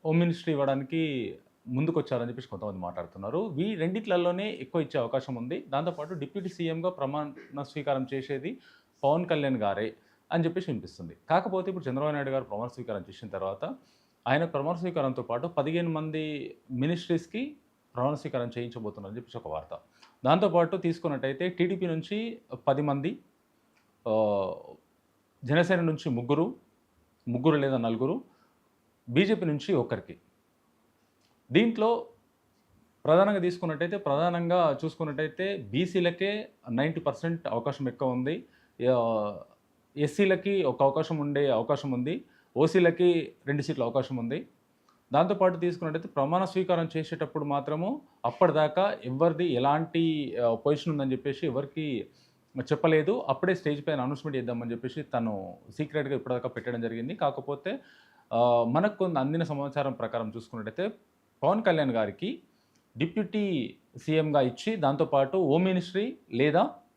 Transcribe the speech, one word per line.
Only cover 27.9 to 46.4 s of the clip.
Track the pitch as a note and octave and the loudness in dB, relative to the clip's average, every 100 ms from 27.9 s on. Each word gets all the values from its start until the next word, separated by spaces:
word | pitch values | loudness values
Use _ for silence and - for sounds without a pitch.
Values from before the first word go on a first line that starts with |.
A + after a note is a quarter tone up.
| A2+ C3 A#3 - _ _ _ _ _ _ _ - | 0 0 -2 -8 _ _ _ _ _ _ _ -2
బీజేపీ | B2 G3 A3 E3+ | 2 4 2 0
నుంచి | D3 - | -2 0
ఒక్కరికి. | D#3+ A#2 G#2 - D#2 _ _ _ _ _ _ _ _ _ _ _ _ _ | 0 2 -4 -6 -20 _ _ _ _ _ _ _ _ _ _ _ _ _
దీంట్లో | C#3+ A#3 A3+ A3 A#3 - _ _ _ _ _ _ _ _ _ - | 4 4 2 0 0 -6 _ _ _ _ _ _ _ _ _ 4
ప్రధానంగా | E3 G3+ G3+ | 6 6 4
తీసుకున్నట్టయితే, | F3+ F3 E3+ D3+ E3+ G3+ | 0 -2 -4 -2 -2 -2
ప్రధానంగా | F3 C#3 F3 E3+ E3+ F3+ E3 C#3 D#3+ | 0 2 2 0 2 4 4 2 -4
చూసుకున్నట్టయితే, | - D#3 C#3 D#3 - F#3+ G3 | -4 -6 -4 -6 -4 -6 -6
బీసీలకే | G#2 B2 F3+ F3+ F3 F3 G3 G#3+ G#3+ _ B2 | -4 0 2 2 0 0 -2 -2 -8 _ -4
నైంటీ | A#2+ D3 D#3+ | 0 0 0
పర్సెంట్ | D#3 - E3 E3+ - | -4 -2 -4 -4 -4
అవకాశం | A2+ B2+ C3+ C3 | -2 -4 -4 -6
ఎక్కువ | A#2+ C3+ | -2 -2
ఉంది. | B2+ B2+ E3 - _ _ - B2 | 0 -2 -4 -8 _ _ -2 2
ఆ, | B2 A#2 A2 G#2 F#2+ - _ _ _ _ C#3+ | 4 2 0 -2 -6 -16 _ _ _ _ -2
ఎస్సీలకి | D3 - F#3+ F#3 G3+ G3 | -2 4 4 4 2 2
ఒక | D3 B2 | 2 4
అవకాశం | C#3 D#3 D#3 D#3+ | 4 4 0 0
ఉండే | C#3+ C#3+ C#3 | 0 2 4
అవకాశం | A2+ A#2 C#3 C#3 | 2 2 0 0
ఉంది. | B2 B2+ A3+ - _ _ A#2+ | -2 -2 -4 -8 _ _ 2
ఓసీలకి | D#3+ F#3+ E3+ E3+ F3+ E3 D3 - C3+ | 4 8 6 6 4 4 0 -8 -2
రెండు | C#3+ | -2
సీట్ల | C#3 C#3+ | 0 0
అవకాశం | A#2 C3 B2 B2+ | 0 0 0 -4
ఉంది. | A#2 D3 - _ _ _ _ _ _ | -4 -4 -8 _ _ _ _ _ _
దాంతోపాటు | C#3 F3+ F#3+ F#3 E3+ | 4 4 4 4 4
తీసుకున్నట్టయితే, | F3 E3+ D#3+ D#3+ D#3+ | -2 -2 -4 -4 -4
ప్రమాణ | - C#3 F3 | 0 2 2